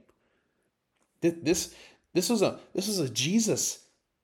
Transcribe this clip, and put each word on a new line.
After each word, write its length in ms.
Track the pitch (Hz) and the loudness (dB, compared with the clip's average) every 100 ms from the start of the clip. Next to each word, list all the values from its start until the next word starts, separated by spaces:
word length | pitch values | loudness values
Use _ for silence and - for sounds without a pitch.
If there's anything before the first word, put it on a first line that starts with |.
| _ _ _ _ _ _ _ _ _ _ _ _ | _ _ _ _ _ _ _ _ _ _ _ _
Th-, 140 | 170 165 | -2 0
this, 320 | 139 - - - - - _ | 0 0 -2 -10 -20 -20 _
this 160 | 165 185 | -2 0
was 120 | 233 | 2
a, 180 | 156 110 - | 2 0 -8
this 140 | - 196 | -6 -4
was 120 | 196 | -2
a 100 | 131 | -2
Jesus 760 | 110 139 220 214 131 - - - _ _ _ | -2 0 2 2 0 -2 -6 -14 _ _ _